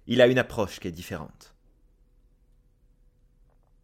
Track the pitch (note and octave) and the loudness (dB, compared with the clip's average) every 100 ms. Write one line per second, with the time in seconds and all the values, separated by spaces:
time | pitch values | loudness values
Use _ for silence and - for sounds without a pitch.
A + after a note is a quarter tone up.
0 | - A#2+ B2 B2+ A#2+ - G2 - F#2+ E2 | -4 4 6 4 -2 -4 -6 -6 -12 -12
1 | F2 E2+ D2+ - - _ _ _ _ _ | -12 -12 -12 -18 -20 _ _ _ _ _
2 | _ _ _ _ _ _ _ _ _ _ | _ _ _ _ _ _ _ _ _ _
3 | _ _ _ _ _ _ _ _ | _ _ _ _ _ _ _ _